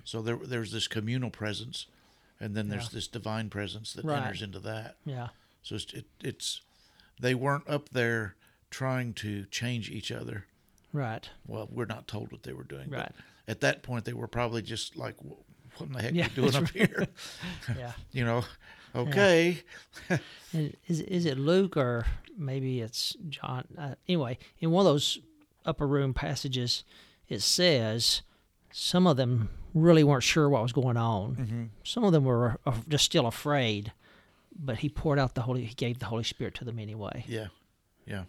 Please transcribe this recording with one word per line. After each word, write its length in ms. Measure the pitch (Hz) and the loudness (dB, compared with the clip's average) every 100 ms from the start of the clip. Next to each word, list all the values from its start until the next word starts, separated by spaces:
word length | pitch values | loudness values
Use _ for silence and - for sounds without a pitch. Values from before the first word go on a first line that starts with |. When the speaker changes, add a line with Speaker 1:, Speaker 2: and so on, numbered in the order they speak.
Speaker 1:
So 160 | - 117 | -8 -4
there, 160 | 110 117 | -2 -4
there's 360 | 127 120 104 | -4 -4 -4
this 160 | 110 - | -4 -4
communal 420 | 113 107 127 120 | -2 -2 -2 -2
presence, 560 | - 107 92 113 - - _ _ _ _ - | -4 -6 -6 -8 -12 -14 _ _ _ _ -10
and 160 | 107 104 | -6 -4
then 120 | 104 | -4
there's 160 | 104 | -4
Speaker 2:
Yeah. 60 | 117 | -6
Speaker 1:
this 120 | 113 - | -8 -8
divine 420 | 117 107 110 107 | -8 -6 -4 -4
presence 420 | 101 98 107 113 | -6 -6 -8 -12
that 120 | - | -8
Speaker 2:
Right. 180 | 156 143 | -4 -2
Speaker 1:
enters 200 | 131 92 | -4 -6
into 160 | 104 95 | -8 -10
that. 360 | 113 110 113 - | -8 -10 -10 -12
Speaker 2:
Yeah. 240 | 147 127 120 - _ _ | -10 -8 -8 -12 _ _
Speaker 1:
So 140 | - 104 | -10 -8
it's, 160 | - | -8
it, 140 | 113 - - | -12 -16 -10
it's, 400 | 135 - - - _ _ _ _ _ - | -10 -6 -8 -8 _ _ _ _ _ -2
they 140 | 127 | 0
weren't 340 | 127 139 143 - | 2 0 -2 -2
up 220 | 147 147 | -4 -2
there 440 | 127 117 113 104 - _ _ - | 0 2 0 -2 -8 _ _ -14
trying 420 | - 131 127 120 | -6 -2 -2 -4
to 300 | 104 104 101 98 | -6 -6 -6 -6
change 440 | - 120 120 98 | -6 -4 -4 -6
each 200 | 110 - | -8 -8
other. 360 | 120 117 110 - _ _ _ _ | -8 -8 -10 -12 _ _ _ _
Speaker 2:
Right. 360 | 151 120 110 - - - | -4 -4 -6 -10 -18 -12
Speaker 1:
Well, 220 | 110 104 | -10 -8
we're 140 | 120 110 | -6 -6
not 220 | - - | -6 -8
told 240 | 107 117 | -8 -8
what 100 | - | -12
they 100 | 127 | -12
were 120 | 131 | -12
doing. 260 | 135 139 135 | -12 -12 -8
Speaker 2:
Right. 220 | 123 - | -8 -8
Speaker 1:
But 0 | - - _ - | -10 -20 _ -10
at 140 | 110 | 0
that 220 | 139 - | 0 0
point, 220 | - 120 120 | -4 -6 -6
they 60 | |
were 120 | 117 113 | -8 -6
probably 340 | 117 120 113 | -4 -2 -2
just 340 | 107 117 - - | -6 -8 -8 -8
like, 200 | 120 - | -10 -10
"Wh-, 600 | 139 - _ - - - | -18 -20 _ -20 -20 -14
what 80 | 147 | -10
in 40 | |
the 100 | 127 | -4
heck 120 | 113 | 0
Speaker 2:
Yeah, 100 | 170 | 0
Speaker 1:
are 40 | 123 | 0
you 40 | |
doing 160 | 131 127 | 2 2
Speaker 2:
that's 60 | 135 | 2
Speaker 1:
up 180 | 165 | 0
Speaker 2:
right. 140 | 196 220 | 2 2
Speaker 1:
here?" 180 | - - - - - | 2 -4 -6 -16 -10
Speaker 2:
<laughs> 380 | 175 175 - 127 | -10 -8 -6 -6
Yeah. 140 | 120 - - | -8 -12 -8
Speaker 1:
You 120 | 127 | -2
know, 200 | 117 117 - - - - - | 0 0 -2 -10 -20 -20 -10
Speaker 2:
Yeah. 60 | 127 | -4
Speaker 1:
okay. 560 | 127 185 202 165 170 170 - - - - - | 0 6 8 8 6 0 -8 -20 -20 -10 -2
<laughs> 100 | 175 - - - | -2 -2 -20 -6
Speaker 2:
And 200 | 160 147 - - | -2 -2 -4 -4
is, 140 | 160 | -4
is 240 | - 180 165 | -2 0 0
it 100 | 131 | 2
Luke 400 | 143 185 190 156 | 4 4 4 2
or 300 | 123 120 117 - - 240 | 2 2 0 -2 -6 -8
maybe 420 | 139 135 131 127 | -4 -2 -2 -2
it's 340 | 110 - - - 170 | -4 -4 -4 -6 -10
John? 380 | - - 127 - - | -8 -6 -6 -8 -10
Uh, 200 | 143 123 - | -10 -8 -2
anyway, 300 | 175 120 123 - - | 0 0 -6 -12 -4
in 100 | 165 | 2
one 160 | 175 190 | 6 8
of 40 | |
those 260 | 143 - - - _ _ _ - | 6 4 -2 -10 _ _ _ -4
upper 200 | 151 143 | 0 2
room 280 | 143 139 | 2 2
passages, 680 | 123 151 131 143 127 123 - - - - _ - | 0 -2 -2 -2 -2 0 -2 -6 -20 -20 _ -8
it 140 | 107 | -2
says 800 | - - 180 131 110 117 - - - _ _ _ _ | 2 4 6 6 2 2 2 0 -4 _ _ _ _
some 340 | - - 180 185 | -6 2 6 6
of 120 | 131 | 6
them 320 | 123 123 101 - - | 4 2 0 -4 -2
really 280 | 156 165 160 | 6 8 10
weren't 200 | 147 131 | 10 6
sure 260 | - 165 143 | 4 4 6
what 140 | 131 | 4
was 100 | 123 | 2
going 240 | 131 123 117 | 2 2 2
on. 400 | 117 104 110 127 | 2 2 -2 -4
Speaker 1:
Mm-hmm. 260 | 113 117 113 - | -4 -4 -6 -10
Speaker 2:
Some 180 | - 247 | -6 2
of 80 | 208 | 6
them 120 | 160 | 6
were, 340 | 131 120 120 127 | 6 4 4 0
uh, 80 | 143 113 - | -2 -2 0
just 160 | 147 | 2
still 220 | - 170 120 | 2 2 2
afraid, 640 | - 147 143 117 104 104 - - - _ _ _ 185 | 0 0 2 2 0 -4 -12 -20 -20 _ _ _ -10
but 200 | 135 110 | -6 -2
he 100 | 151 | -4
poured 300 | - 160 139 | -2 2 2
out 160 | 131 | 2
the 80 | 131 | 0
Holy, 220 | 120 127 113 | -2 -2 -4
he 80 | |
gave 240 | - 120 123 | -4 -4 -2
the 80 | 110 | -4
Holy 180 | 113 | -4
Spirit 300 | 117 - 110 | -4 -4 -6
to 100 | - | -6
them 140 | 123 117 | -10 -8
anyway. 480 | 104 107 98 - 120 | -8 -8 -8 -8 -8
Speaker 1:
Yeah. 200 | 110 104 - _ _ _ _ - | -8 -8 -14 _ _ _ _ -10
Yeah. 160 | 101 | -8